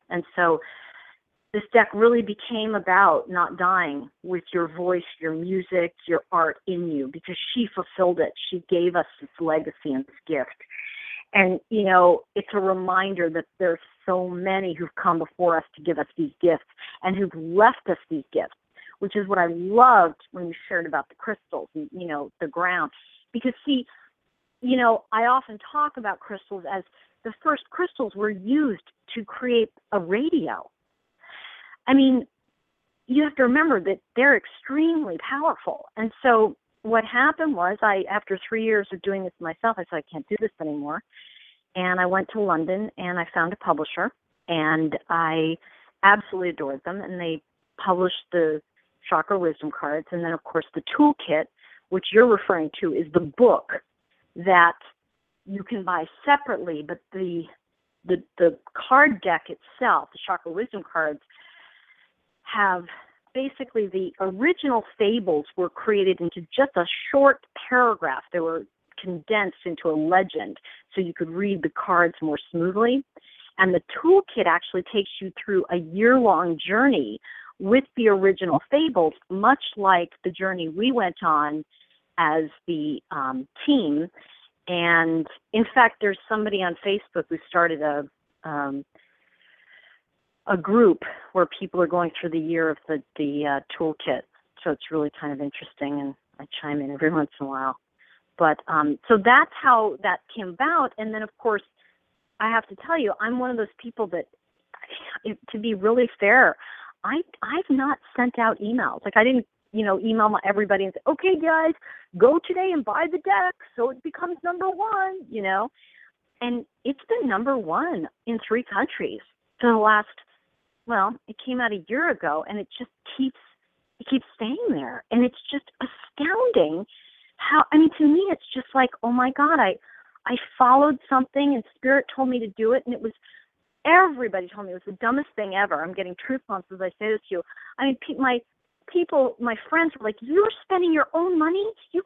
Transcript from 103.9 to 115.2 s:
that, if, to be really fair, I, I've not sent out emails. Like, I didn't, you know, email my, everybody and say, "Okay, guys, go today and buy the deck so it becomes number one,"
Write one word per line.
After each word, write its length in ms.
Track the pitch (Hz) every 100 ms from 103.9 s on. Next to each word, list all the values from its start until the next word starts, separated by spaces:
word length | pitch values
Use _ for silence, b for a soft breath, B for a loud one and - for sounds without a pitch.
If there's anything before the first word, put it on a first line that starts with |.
| - 202
that, 180 | 170 - _ _ _ _ - B B B B
if, 140 | - - -
to 80 | 220
be 160 | 226 202
really 340 | 208 240 240 -
fair, 360 | 202 247 196 - B B B B
I, 180 | 190 285 - -
I've 280 | 220 302 -
not 300 | 269 262 269 _ -
sent 220 | 247 247
out 200 | 226 -
emails. 440 | 208 247 156 - 202
Like, 120 | 214
I 60 |
didn't, 220 | 233 254 202 _ _
you 140 | 214 208
know, 140 | 190
email 300 | 220 220 214
my, 100 | 208 190
everybody 400 | 202 202 196 190
and 80 |
say, 80 | - -
"Okay, 280 | 277 370 339
guys, 320 | 320 320 320 - B B B 175
go 220 | 233 320 -
today 240 | 359 381
and 120 | 330 220
buy 200 | 208 330
the 60 | 339
deck 360 | 381 392 359 - - -
so 140 | 240
it 140 | 262
becomes 340 | 330 - 349 349
number 260 | 349 349 381
one," 500 | 349 440 403 381 381